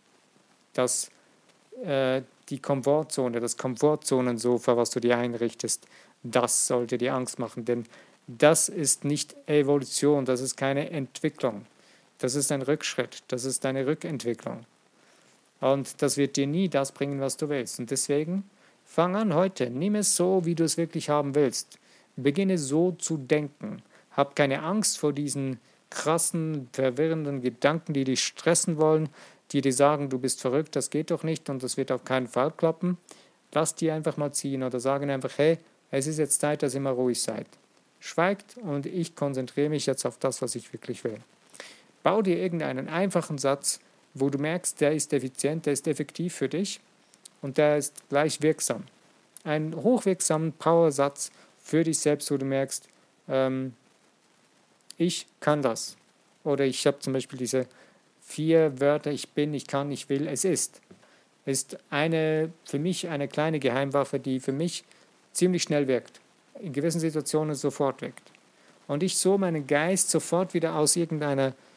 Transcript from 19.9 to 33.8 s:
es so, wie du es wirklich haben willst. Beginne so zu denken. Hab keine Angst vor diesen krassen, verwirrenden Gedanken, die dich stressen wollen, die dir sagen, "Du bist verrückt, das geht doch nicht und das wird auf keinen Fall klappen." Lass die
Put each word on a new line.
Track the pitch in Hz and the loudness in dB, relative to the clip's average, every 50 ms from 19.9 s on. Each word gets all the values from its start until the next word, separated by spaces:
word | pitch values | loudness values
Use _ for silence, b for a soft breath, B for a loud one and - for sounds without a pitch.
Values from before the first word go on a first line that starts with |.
| 208 | 0
es | 214 190 - - | 2 2 2 2
so, | - 180 185 190 190 165 | 2 4 4 4 2 2
wie | 175 170 | 0 0
du | 160 165 | 2 0
es | 156 - | 0 2
wirklich | 170 170 160 - 160 - - | 0 -2 -2 -4 -4 -2 2
haben | 147 147 143 139 135 | 2 2 2 2 2
willst. | 151 143 123 - - - - - b b b b b b b b | 2 2 2 2 -2 -6 -8 -14 b b b b b b b b
Beginne | - 127 143 139 196 196 190 185 165 | -2 0 0 2 2 2 2 2 0
so | 139 127 143 160 175 185 | 0 0 2 2 2 2
zu | 170 - - - 165 | 0 -4 -4 -4 -4
denken. | 147 127 - 156 151 147 139 - _ - 104 101 - - b b b b b | -6 0 0 0 0 0 -4 -8 _ -12 -12 -10 -12 -16 b b b b b
Hab | - 143 143 - - | -2 -2 -2 0 2
keine | - 143 135 135 151 156 | 2 2 2 2 -2 -2
Angst | 165 202 220 202 - - - | -2 0 0 0 0 0 0
vor | 156 147 | 0 0
diesen | 139 143 147 139 135 143 135 135 127 b b b b b b _ | 0 0 -4 -4 -2 -2 -2 -4 -4 b b b b b b _
krassen, | - - - 151 165 165 - - - 165 160 160 156 143 127 123 | -10 -4 0 0 2 2 2 0 0 -2 -2 -2 -4 -4 -6 -6
verwirrenden | - 135 135 131 120 139 160 160 165 160 151 143 143 131 | -4 0 0 0 2 2 0 0 0 -2 -2 -4 -4 -2
Gedanken, | 123 127 117 - - 143 160 165 - - | -2 -2 -2 2 2 2 2 0 -2 -2
die | 147 139 | -2 0
dich | 135 131 127 - - | 0 2 0 0 0
stressen | - - - - 160 170 - - 180 160 | -2 -6 0 2 2 4 4 2 2 2
wollen, | 151 156 156 160 156 156 143 B B B B B B B - | 4 4 6 6 4 2 -2 B B B B B B B -4
die | - 139 | -2 0
dir | 131 135 | 2 2
sagen, | 123 135 143 143 151 143 143 131 | 4 6 6 6 6 4 0 -2
"Du | 131 127 | -2 -2
bist | 135 123 - - | -2 -2 -4 -2
verrückt, | - 127 123 151 160 - - | 0 0 0 0 0 -2 -4
das | 139 - - | -4 -4 -2
geht | - 151 156 - | -2 -2 -2 -2
doch | 170 - | -4 -2
nicht | - 160 160 - - - | -2 -4 -4 -4 -4 -6
und | 135 127 | -6 -4
das | 127 123 - | -4 -4 -4
wird | 139 131 - | -4 -2 -2
auf | 131 123 - | -2 -4 -2
keinen | - 131 131 127 | -2 -2 -2 -2
Fall | 117 - 123 135 160 | 0 0 0 0 0
klappen." | - - 170 160 160 - 180 180 180 - B B B B B B B B B _ | 0 0 0 0 0 0 -2 -2 -2 -4 B B B B B B B B B _
Lass | - 151 160 - - | -2 0 0 0 -2
die | - | -2